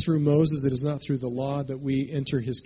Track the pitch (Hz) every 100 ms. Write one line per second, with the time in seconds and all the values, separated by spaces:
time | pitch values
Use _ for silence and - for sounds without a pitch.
0 | - 156 147 147 160 151 139 127 147 143
1 | - 135 127 123 135 143 135 131 139 135
2 | 139 147 131 139 117 117